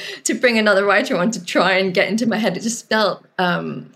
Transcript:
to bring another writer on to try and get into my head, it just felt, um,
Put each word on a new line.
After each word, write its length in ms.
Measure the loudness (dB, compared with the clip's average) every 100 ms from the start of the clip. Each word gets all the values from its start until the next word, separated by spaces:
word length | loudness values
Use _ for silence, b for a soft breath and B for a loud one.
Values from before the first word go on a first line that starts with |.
| B B
to 100 | -4
bring 240 | 0 2 4
another 280 | 4 4 4
writer 320 | 2 2 0
on 120 | 0
to 120 | -2
try 300 | -2 0 2
and 200 | 2 2
get 140 | 0 0
into 180 | 0 -2
my 120 | 0
head, 180 | 0 -2
it 60 |
just 260 | -4 -6 -4
felt, 380 | 0 0 -2 _ -4
um, 540 | -2 -2 -4 -10 -14